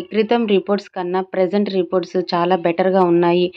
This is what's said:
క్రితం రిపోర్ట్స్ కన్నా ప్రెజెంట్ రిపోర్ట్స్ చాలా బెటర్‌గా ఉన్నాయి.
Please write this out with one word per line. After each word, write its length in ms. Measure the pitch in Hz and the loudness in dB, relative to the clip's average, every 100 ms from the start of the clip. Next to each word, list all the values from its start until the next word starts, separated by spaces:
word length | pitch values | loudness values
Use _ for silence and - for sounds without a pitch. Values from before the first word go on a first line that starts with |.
క్రితం 420 | 175 208 220 240 220 | -2 -2 0 0 2
రిపోర్ట్స్ 440 | 196 180 202 - | 0 0 -4 -4
కన్నా 300 | 196 175 185 | -8 -4 -4
ప్రెజెంట్ 480 | 185 190 180 202 202 | -4 -2 0 0 -2
రిపోర్ట్స్ 460 | 190 175 185 175 185 | -2 -2 -2 -2 -4
చాలా 360 | 175 175 175 185 | -2 0 0 0
బెటర్‌గా 460 | 170 170 185 190 | 0 0 0 2
ఉన్నాయి. 440 | 180 170 175 175 180 | 4 4 4 2 0